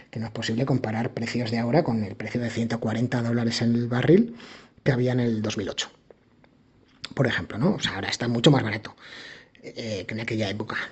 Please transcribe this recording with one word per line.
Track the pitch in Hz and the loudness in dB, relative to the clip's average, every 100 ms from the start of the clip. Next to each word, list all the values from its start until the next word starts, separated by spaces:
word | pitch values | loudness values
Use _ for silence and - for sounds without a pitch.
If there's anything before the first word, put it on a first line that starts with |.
| - | -14
que | 120 | -10
no | 110 | -8
es | |
posible | 117 117 113 139 | -6 -4 0 2
comparar | 127 113 110 120 | 2 0 -2 -4
precios | - 117 120 113 | -4 -4 -2 -2
de | 117 | -2
ahora | 117 147 | 2 2
con | 127 113 | 4 0
el | 104 | -2
precio | - 110 123 | -6 -6 -4
de | 120 | -2
ciento | 113 113 117 | -2 -2 -2
cuarenta | 117 107 123 123 | -2 0 0 0
dólares | 117 120 117 113 | 2 2 0 2
en | 117 | 2
el | 117 120 | 2 2
barril | 120 123 185 233 - - - - _ | 2 8 8 6 -2 -16 -20 -20 _
que | - | 0
había | 123 127 | 2 2
en | 123 | 2
el | 120 110 | 2 0
dos | 107 107 | -2 -4
mil | 101 | -4
ocho, | - - - - - _ _ _ _ _ _ _ _ - | -6 -8 -12 -20 -20 _ _ _ _ _ _ _ _ -8
por | - 123 | 0 0
ejemplo, | 101 85 101 | 0 -4 0
¿no? | 165 | 0
O | 165 | 0
sea, | - 98 | -2 -4
ahora | 98 | -6
está | - 120 | -4 -2
mucho | 117 135 | 4 6
más | 135 | 6
barato, | 110 107 - - - - - - - - | 4 -4 -8 -18 -20 -18 -18 -20 -20 -20
eh, | - - 113 120 110 | -14 -10 -6 -6 -6
que | |
en | 110 | -6
aquella | 110 110 101 | -4 -2 -2
época | 104 107 - - | -4 -6 -6 -8